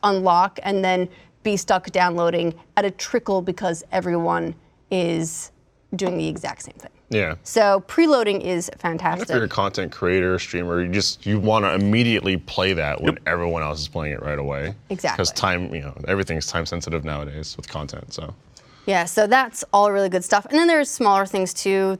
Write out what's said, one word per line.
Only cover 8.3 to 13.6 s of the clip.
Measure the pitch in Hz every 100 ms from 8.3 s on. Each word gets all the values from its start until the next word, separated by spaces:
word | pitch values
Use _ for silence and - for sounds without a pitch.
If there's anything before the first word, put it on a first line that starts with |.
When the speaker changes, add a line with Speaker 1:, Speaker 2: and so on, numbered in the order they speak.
| 196
Speaker 1:
is | 180 175 175
Speaker 2:
And | -
if |
Speaker 1:
fantastic. | 175 160 165 170 233
Speaker 2:
you're | 127 107
a |
content | - 98 - 87
creator, | - 87 95 92 90
streamer, | - 87 87 87
you | 87
just, | 98 92 - 101
you | 104
wanna | 107 110 98
immediately | 90 101 113 117 110 95 92
play | - - 95
that | 87 73 -
when | 80
Speaker 3:
Yep. | - 80
Speaker 2:
everyone | 87 85 82